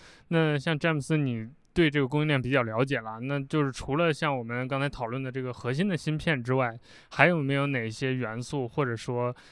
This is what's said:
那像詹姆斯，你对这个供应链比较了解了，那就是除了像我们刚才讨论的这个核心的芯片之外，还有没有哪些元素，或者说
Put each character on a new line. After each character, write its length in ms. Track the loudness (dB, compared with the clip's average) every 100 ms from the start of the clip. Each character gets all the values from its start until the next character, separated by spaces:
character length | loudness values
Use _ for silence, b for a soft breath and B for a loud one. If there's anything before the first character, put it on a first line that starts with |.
| B B 0
那 280 | 2 4 2
像 200 | 0 0
詹 180 | 2 0
姆 40 |
斯， 160 | 2 2
你 320 | 2 -2 -8 -14 _ 4
对 160 | 4
这 80 | 4
个 80 | 2
供 140 | 2
应 60 | 2
链 140 | 2
比 80 | 2
较 120 | 2
了 220 | 2 0 0
解 160 | 0
了， 180 | -4 -8
那 180 | -4 -4
就 240 | 0 0
是 80 | 0
除 280 | -2 -2 2
了 140 | 2
像 220 | 0 -2 -2
我 60 |
们 240 | -4 -4 -2
刚 140 | -2
才 80 | -2
讨 200 | -4 -4
论 140 | -4
的 80 | -4
这 120 | -6
个 100 | -6
核 220 | -4 -2
心 160 | 0 0
的 80 | 0
芯 200 | -2 -2
片 240 | 0 0
之 120 | 2
外， 260 | 2 0 -4 B B B
还 180 | 4 6
有 100 | 6
没 160 | 2
有 140 | 0 0
哪 240 | -2 -4
些 240 | -2 -2 -2
元 260 | -4 -6
素， 240 | -6 -4 -4
或 200 | -2 -2
者 100 | -2
说 400 | -4 -2 -4 -6 B